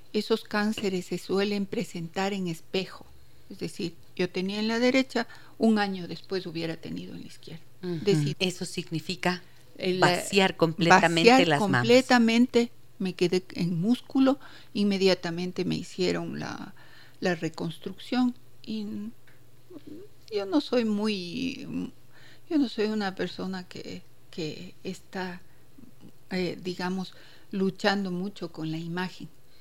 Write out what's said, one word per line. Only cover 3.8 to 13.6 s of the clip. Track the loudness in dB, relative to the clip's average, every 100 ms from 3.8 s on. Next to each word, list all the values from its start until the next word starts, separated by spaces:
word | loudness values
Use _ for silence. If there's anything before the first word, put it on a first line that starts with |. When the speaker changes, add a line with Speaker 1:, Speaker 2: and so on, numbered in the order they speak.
| -8 -8 -10 -4
Speaker 1:
yo | -2
tenía | -2 -4 -2
en | 0
la | 2
derecha, | 4 4 2 -2 -4 -8 -16 2
un | 4 4
año | 2 -2 -6
después | -10 -6 -6 -4
hubiera | -4 -4 -6
tenido | -8 -10 -10 -12
en |
la | -14
izquierda. | -16 -16 -16 -16 -10
Speaker 2:
Ujú. | -6 0
Speaker 1:
Decidí | 4 4 4 0
Speaker 2:
Eso | -2 -2 -6
significa | -6 -4 -4 -4 -2 0 -2 -6 -20 -20 -6
Speaker 1:
el, | -2 4
Speaker 2:
vaciar | 4 4 2 4 4 4
completamente | 2 4 8 8 8 8 8
Speaker 1:
vaciar | 10 8
Speaker 2:
las | 4
mamas. | 4 4 6
Speaker 1:
completamente, | 6 8 6 6 6 4 4 2 -2 -16 -6
me | -4
quedé | 0 2 2 -2
en | -2